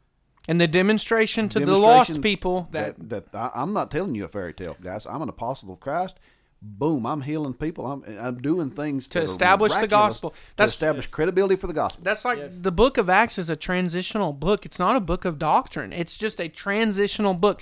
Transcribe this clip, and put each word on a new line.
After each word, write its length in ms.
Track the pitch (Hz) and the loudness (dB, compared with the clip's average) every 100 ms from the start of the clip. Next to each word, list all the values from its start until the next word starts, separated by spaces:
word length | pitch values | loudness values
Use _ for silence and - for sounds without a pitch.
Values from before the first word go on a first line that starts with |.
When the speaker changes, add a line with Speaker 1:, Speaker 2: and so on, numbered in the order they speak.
| _ _ _ _ - | _ _ _ _ -2
Speaker 1:
And 140 | 170 | 2
the 80 | 170 | 4
demonstration 800 | 175 196 214 - 226 226 233 208 | 4 4 2 2 2 2 0 0
to 80 | - | 0
the 80 | 190 | 4
Speaker 2:
Demonstration 480 | 196 214 254 226 151 | 6 10 8 6 2
Speaker 1:
lost 60 | |
people 460 | 208 196 185 185 170 | 0 0 -2 -2 -4
that 240 | - 104 - 110 | -6 -6 -8 -10
Speaker 2:
that, 240 | 104 - | -10 -8
that 200 | 101 120 | -8 -6
I, 80 | 117 | -4
I'm 100 | 156 | -4
not 180 | 202 113 | -4 -2
telling 240 | 151 196 | -4 -4
you 100 | 107 | -4
a 40 | 85 | -6
fairy 240 | 104 90 | -6 -8
tale, 220 | 78 87 73 | -8 -10 -10
guys. 260 | 90 104 67 | -10 -10 -10
I'm 160 | 127 | -10
an 60 | 131 | -10
apostle 420 | - 117 135 98 | -8 -8 -8 -12
of 80 | 90 | -12
Christ. 380 | 135 160 185 - _ _ _ _ 104 | -6 -4 -4 -10 _ _ _ _ -18
Boom, 380 | 101 151 147 117 | -4 -2 0 -2
I'm 140 | 151 | -4
healing 300 | 135 156 139 | -4 -4 -6
people. 320 | 120 156 170 120 | -6 -8 -6 -8
I'm, 180 | 139 - 104 | -10 -12 -10
I'm 220 | 123 123 | -8 -4
doing 300 | 139 180 139 | -2 -2 -2
things 360 | - 151 135 - | -6 -6 -6 -4
Speaker 1:
To 100 | 180 | -4
Speaker 2:
that 40 | |
are 20 | 156 | -2
Speaker 1:
establish 420 | - 180 196 214 | 2 4 4 4
the 60 | 190 | 2
Speaker 2:
miraculous 340 | 220 208 208 | 2 4 2
Speaker 1:
gospel. 160 | - 160 | 0 -8
Speaker 2:
to 60 | - - - | -12 -12 0
Speaker 1:
That's 160 | 214 | 2
Speaker 2:
establish 320 | - 156 135 - | 2 0 -2 -6
Speaker 3:
Yes. 40 | |
Speaker 2:
credibility 440 | - 170 185 196 190 | -2 0 2 2 0
for 100 | 180 | -2
the 60 | |
gospel. 280 | 156 104 - | -2 -2 -2
Speaker 1:
That's 200 | 180 214 | -4 -2
like 140 | 247 226 | -4 -4
Speaker 3:
Yes. 200 | 143 180 | -8 -6
Speaker 1:
the 120 | 185 | -2
book 240 | 170 262 262 | 4 4 4
of 140 | 180 | 4
Acts 260 | 190 233 - | 4 4 -2
is 120 | 165 | -4
a 60 | 156 | -4
transitional 760 | - 180 180 175 180 214 175 | -2 0 0 -2 -4 -2 -2
book. 320 | 139 160 208 | -2 0 0
It's 140 | - - | -2 0
not 180 | 180 247 | 2 2
a 40 | |
book 260 | 165 180 185 | 0 -2 -2
of 120 | 147 | -2
doctrine. 540 | 151 156 - 156 104 | 2 2 0 -8 -8
It's 240 | 175 170 - | -6 -6 -4
just 240 | 214 202 | -6 -4
a 80 | 165 | -8
transitional 840 | - 202 208 220 196 202 - 202 | -6 -4 0 0 2 0 0 0
book. 260 | 175 202 - | 2 2 2